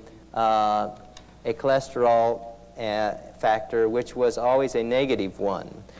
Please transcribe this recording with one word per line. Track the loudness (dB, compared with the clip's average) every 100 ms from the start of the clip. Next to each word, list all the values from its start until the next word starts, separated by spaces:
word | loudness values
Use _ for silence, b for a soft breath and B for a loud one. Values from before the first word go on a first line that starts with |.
| -8 B B
uh, | -2 2 4 2 2 -2 -8 -18 -20 B B -8
a |
cholesterol, | -2 0 0 0 0 4 6 4 0 -6 -18 -18 -8
uh, | -4 -2 -2 -4 -10 -2
factor | 0 0 0 0 2
which | 0 -4 0
was | 0 0
always | 2 2 2
a | 0
negative | 0 0 0 0 -2 -4
one. | -4 -4 -6 -14 -18 B